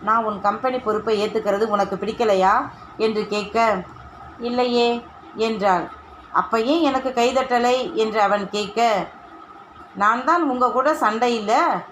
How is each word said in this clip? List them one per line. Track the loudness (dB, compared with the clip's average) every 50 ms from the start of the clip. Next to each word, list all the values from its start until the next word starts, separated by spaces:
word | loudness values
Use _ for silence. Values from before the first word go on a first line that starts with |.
| 0
நான் | 0 0 0 0
உன் | -2 -4 -2
கம்பெனி | -2 -2 -2 0 -2 -2 -2 -2
பொறுப்பை | -2 -2 -2 -2 0 0 0 0 0
ஏத்துக்கிறது | -2 -2 -2 0 0 0 0 0
உனக்கு | 0 0 0 0 -2 -2
பிடிக்கலையா?" | -6 -4 -6 -4 -2 0 2 2 4 4 4 4 2 0 -4 -10 -16 -20 -20 -6 -2
என்று | -2 0 0 0 -4 -2
கேட்க, | -4 -4 -4 -2 0 2 2 2 2 0 -4 -10 -16 -20 -20 -20 -20 -20 -20 -20 -16 -10
"இல்லையே" | -6 -4 0 0 0 2 2 2 2 2 0 -2 -6 -12 -20 -20 -20 -18 -4
என்றாள். | -2 -2 -2 -2 0 2 2 2 2 0 -4 -10 -18 -20 -20 -20 -20 -20 -4
"அப்ப | -2 -2 -2 0 0 0
ஏன் | 2 2 2 2
எனக்கு | 2 2 2 0 -2 -2 0
கைதட்டலை?" | 2 2 2 2 0 0 2 0 2 2 2 2 2 0 -4 -2
என்று | -2 -2 0 2 2
அவன் | 2 4 2 0 -2 -4
கேட்க, | -4 -4 -4 -4 -2 0 2 2 2 0 -2 -4 -10 -20 -20 -20 -20 -20 -20 -20 -20 -20 -20 -20 -20 -20 -20 -18 -6
"நான் | 0 2 2 2 2 2
தான் | 2 2 2 2 0
உங்க | 0 2 0 2
கூட | 2 2 2 2 2
சண்டை | 2 0 0 0 2 0 0 0
இல்ல | 0 0 0 2 2 2 2 0 -2 -4 -8